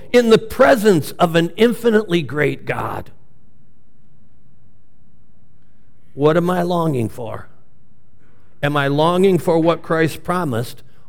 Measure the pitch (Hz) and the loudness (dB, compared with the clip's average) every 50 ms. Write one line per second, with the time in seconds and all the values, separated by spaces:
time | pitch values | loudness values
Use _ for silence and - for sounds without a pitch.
0 | - - - 240 247 226 220 175 - - - - 262 277 277 233 190 220 190 156 | -2 4 4 6 8 8 6 6 6 0 4 6 6 8 8 6 6 6 6 6
1 | 120 - - - 175 170 160 170 170 170 - - 214 247 226 - - 240 220 214 | 4 0 0 2 2 4 4 4 2 2 2 4 4 4 4 4 2 4 4 4
2 | 220 208 170 175 156 113 123 147 147 139 135 - 104 - 127 117 113 107 101 101 | 4 4 0 0 0 0 0 0 0 0 0 -2 -4 -6 -4 -4 -4 -4 -6 -6
3 | - - - - - - - - - - - - - - - - - - - - | -8 -8 -12 -14 -14 -14 -14 -14 -14 -14 -14 -14 -14 -14 -14 -14 -14 -14 -14 -14
4 | - - - - - - - - - - - - - - - - - - - - | -14 -14 -14 -14 -14 -14 -12 -12 -12 -12 -12 -12 -12 -12 -12 -12 -12 -12 -12 -12
5 | - - - - - - - - - - - - - - - - - - - - | -12 -12 -12 -12 -12 -12 -12 -12 -12 -12 -14 -14 -14 -12 -12 -12 -12 -12 -12 -12
6 | - - - 135 143 151 156 170 175 180 180 180 175 175 180 175 165 156 143 127 | -14 -12 -6 0 2 2 4 4 2 2 0 0 0 0 0 0 0 0 0 0
7 | 113 110 - - 120 107 107 110 - - - - - - - - - - - - | -2 -2 -4 -6 -10 -10 -10 -10 -10 -12 -12 -12 -14 -14 -14 -14 -14 -14 -14 -14
8 | - - - - - - - - - - - - - 147 147 147 139 139 143 143 | -14 -14 -14 -14 -14 -14 -14 -14 -14 -14 -10 -4 -4 0 0 0 0 2 2 2
9 | 156 165 175 185 190 196 185 165 - - 165 165 160 170 165 160 - - 170 160 | 2 4 4 4 6 6 4 4 4 2 2 4 4 4 2 0 -2 -2 0 2
10 | 160 160 - - - - 175 180 180 151 123 120 120 - - - - - - - | 2 0 0 -4 -6 -4 -2 -2 -2 -2 -2 -2 -4 -4 -8 -12 -12 -14 -14 -14
11 | - | -14